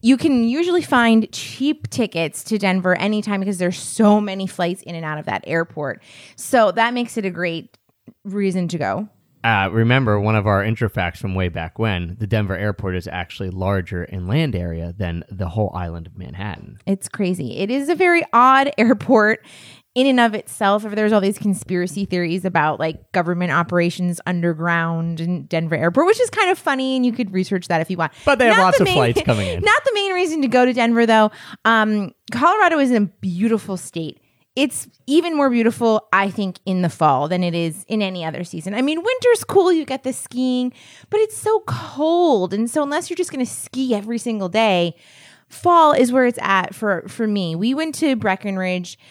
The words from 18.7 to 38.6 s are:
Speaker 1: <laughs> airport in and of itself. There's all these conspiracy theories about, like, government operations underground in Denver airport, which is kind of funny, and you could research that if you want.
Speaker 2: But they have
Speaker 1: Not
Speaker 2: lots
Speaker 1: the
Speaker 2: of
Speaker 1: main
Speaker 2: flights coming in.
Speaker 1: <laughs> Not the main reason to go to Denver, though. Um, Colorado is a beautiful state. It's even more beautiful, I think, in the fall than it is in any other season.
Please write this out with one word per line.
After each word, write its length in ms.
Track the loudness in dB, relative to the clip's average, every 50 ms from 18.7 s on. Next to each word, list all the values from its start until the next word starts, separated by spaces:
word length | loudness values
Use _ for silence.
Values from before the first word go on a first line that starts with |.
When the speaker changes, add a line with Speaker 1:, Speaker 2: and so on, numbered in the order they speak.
| 0
Speaker 1:
<laughs> 40 |
airport 680 | 2 4 4 4 2 4 4 4 6 6 4 2 -2 _ -20 -20 -20 -20 -20 -20 -20 _ _ _
in 100 | 0 2
and 140 | 4 4 4
of 140 | 4 2 2
itself. 480 | -2 -10 -10 -6 0 2 2 2 2 0
There's 280 | -4 -2 0 2 4 4
all 80 | 4
these 160 | 4 2 -2 0
conspiracy 680 | -2 -2 -2 -2 -4 -4 -2 -2 -2 -2 -4 -6 -4
theories 400 | -2 -2 -2 -2 -2 -2 -2 -4
about, 340 | -2 0 2 2 2 0 0
like, 320 | -2 -4 -4 -6 _ _ -2
government 380 | -2 0 0 -2 -2 -2 0
operations 680 | 0 0 0 2 2 2 2 2 0 -2 -2 -2 -4 -4 -4
underground 920 | -4 -4 0 0 0 -2 0 -2 -2 0 0 0 -2 -2 -2 -4 -4 -4 -4
in 260 | -4 -4 -4 -4 -4
Denver 300 | -4 -2 -2 -2 -2 -2
airport, 320 | 0 0 2 4 4 4
which 120 | 4 4 2
is 100 | 2 -2
kind 200 | 0 0 2 2
of 80 | 2
funny, 380 | 0 0 -2 -2 -2 -2 -2 0
and 100 | 2 0
you 60 | 0 0
could 180 | -2 -4 -2 -2
research 340 | -4 -2 -2 -4 -4 -2
that 140 | -2 -2 -2
if 80 | -2 -2
you 80 | -4
want. 140 | -4 -4 -4 -6 -2 0
Speaker 2:
But 140 | 2 2 4
they 60 | 4
have 100 | 4 6
Speaker 1:
Not 60 | 6 6
Speaker 2:
lots 140 | 4 4 4
Speaker 1:
the 40 | 4
Speaker 2:
of 40 |
Speaker 1:
main 80 | 4 4
Speaker 2:
flights 260 | 2 2 2 2 0 0
coming 240 | 0 0 0 0
in. 140 | -2 -4 0
Speaker 1:
<laughs> 20 | 2
Not 200 | 2 2 4 2
the 60 | 0 0
main 180 | 0 -2 0 0
reason 280 | 0 0 0 0 -2
to 60 | -2
go 180 | 2 4 4 4
to 80 | 4 2
Denver, 320 | 2 0 2 4 2 4
though. 260 | 4 6 6 4 4 2 -6 -20 -20 -20 -2 _
Um, 460 | 2 4 4 2 2 0 -2 -4 -6 _ _ _ -8
Colorado 480 | -4 2 2 2 4 4 4 4 4 4
is 120 | 2 4
a 100 | 4 2
beautiful 760 | 2 0 _ _ -6 -6 -2 0 0 0 0 0 -2 -6 -10
state. 420 | -10 -10 -10 _ -10 -10 -10 -12 _ _ _ _ _ _ _ _
It's 320 | 0 0 0 0 -8 -12 -14 _ _ _
even 300 | 2 2 2 2 2 0
more 140 | 2 2 2
beautiful, 560 | 4 4 2 2 2 2 2 2 2 2 0 _
I 200 | 0 0 0 0
think, 280 | -2 -4 -4 -4 -6 -8 _
in 160 | -2 0 0
the 80 | 0 0
fall 380 | 0 2 2 4 4 2 0
than 160 | 0 0 0 0
it 100 | 0 0
is 300 | -2 -2 -2 -4 -8 -8
in 140 | _ -2 -2
any 240 | -2 -2 -4 -6 -8
other 180 | -8 -6 -8 -10
season. 300 | -8 -10 -10